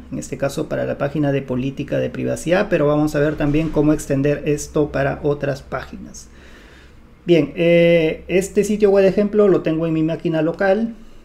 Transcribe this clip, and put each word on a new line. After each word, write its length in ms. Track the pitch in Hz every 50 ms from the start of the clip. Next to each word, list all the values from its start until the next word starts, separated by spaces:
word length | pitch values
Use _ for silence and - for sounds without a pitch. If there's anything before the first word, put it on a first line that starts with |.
| - -
en 80 | - 151
este 180 | 147 - 143 135
caso 320 | 139 139 - 160 151 -
para 160 | 143 127 127
la 140 | 127 123 127
página 320 | 143 143 - 156 147 143
de 100 | 139 135
política 560 | 135 - 127 123 131 139 135 - 139 - 147 135
de 140 | 131 127
privacidad, 560 | 120 127 127 127 - - - 160 175 190 208 202
pero 160 | 185 156 147
vamos 300 | 147 147 151 151 151 151
a 40 | 147
ver 160 | 143 156 151
también 340 | - 156 143 143 156 160 151
cómo 220 | - 156 143 151
extender 520 | 151 147 - - 139 135 135 147 147 147 -
esto 460 | 160 147 147 - - - 160 147 143
para 280 | - 135 139 139 143 - -
otras 400 | 147 143 143 143 139 135 139 -
páginas. 640 | - 147 131 - - - - - - - - - - - - - - - - - - - - - - - - - - - - -
Bien, 280 | 170 170 160 143 - -
eh, 680 | 180 165 170 170 170 170 170 170 170 160 160 170 - - -
este 360 | 175 190 190 190 - 208 196
sitio 280 | 208 208 208 214 196
web 100 | 196 202
de 80 | 190 190
ejemplo 380 | 185 208 208 202 214 208 208 196
lo 140 | 175 156
tengo 260 | - 165 160 160 165 165
en 60 | 160
mi 100 | 160 156
máquina 400 | 160 165 151 - 175 160 160 156
local. 500 | 165 170 - 202 190 196 214 226 226 - - - - - -